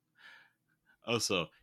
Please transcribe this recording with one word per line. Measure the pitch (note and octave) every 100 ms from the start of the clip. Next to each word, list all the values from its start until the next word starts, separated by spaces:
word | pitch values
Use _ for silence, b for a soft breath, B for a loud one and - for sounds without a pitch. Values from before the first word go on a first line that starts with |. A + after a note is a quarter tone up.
| _ B B B B B _ _ b b -
Also, | A#2 - F#2+ D#2+ b